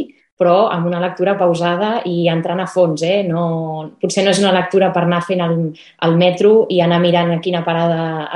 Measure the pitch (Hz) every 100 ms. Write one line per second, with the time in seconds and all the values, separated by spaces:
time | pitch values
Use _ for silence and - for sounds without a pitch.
0 | 302 _ _ - 175 180 208 175 170 175
1 | 180 - 185 196 180 165 175 175 214 226
2 | - 175 170 165 175 175 180 185 175 151
3 | 165 202 190 165 170 165 160 156 156 -
4 | 180 202 196 185 196 185 180 190 190 180
5 | 170 175 170 185 170 165 160 156 - -
6 | 165 165 180 180 202 220 - 185 170 170
7 | 175 175 170 165 180 175 165 165 170 165
8 | 165 160 151